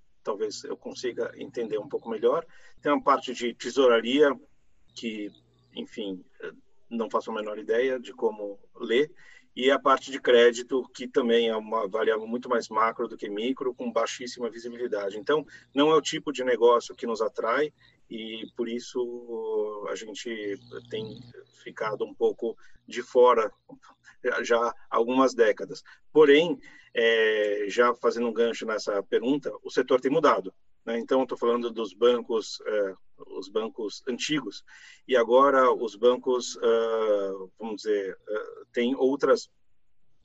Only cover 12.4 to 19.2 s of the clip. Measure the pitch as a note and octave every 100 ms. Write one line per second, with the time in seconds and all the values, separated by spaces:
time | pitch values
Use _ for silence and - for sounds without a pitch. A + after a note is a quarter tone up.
12.4 | B2+ A#2+ A2+ A2 A2+ A2+ A#2 A2 G#2 G2+
13.4 | A#2+ C3 B2+ B2 B2 A#2 A2+ - B2 B2
14.4 | A#2 A#2 A#2+ A#2 B2 G2+ G2 G#2 G2+ D3+
15.4 | - - _ C3+ D3+ D#3 - C3 - B2+
16.4 | B2+ A#2 A#2 A#2 - B2 A#2+ A2 A2 -
17.4 | A2+ C3 D3+ _ _ _ - A2+ A2+ A2
18.4 | - - A#2 A#2 - B2+ A#2+ A#2+